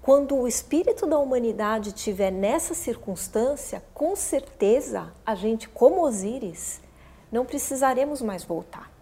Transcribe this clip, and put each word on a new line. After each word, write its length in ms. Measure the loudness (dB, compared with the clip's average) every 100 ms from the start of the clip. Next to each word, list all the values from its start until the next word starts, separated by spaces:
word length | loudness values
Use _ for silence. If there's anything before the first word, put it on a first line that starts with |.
Quando 340 | 6 6 6 0
o 120 | 0
espírito 580 | -2 0 2 2 2 2
da 140 | 2
humanidade 720 | 2 0 0 0 -2 -2 -4
tiver 400 | -6 -6 0 0
nessa 420 | 2 0 0 -2
circunstância, 1080 | -6 -6 -6 -6 -8 -4 0 0 -2 -6 -12 -14
com 220 | -2 -2 -2
certeza 1000 | -2 -2 -4 0 4 4 2 -6 -8 -10 -6
a 100 | -2
gente, 340 | -2 -2 -6
como 320 | 4 6 6
Osíris, 800 | 2 0 -4 -6 -8 -10 -12 -12 -18 -20 -20 -20 -6
não 140 | -4 -2
precisaremos 760 | -4 -4 2 2 2 0 -2
mais 220 | -4 -6
voltar. 460 | -6 -8 -8 -18 -18 -20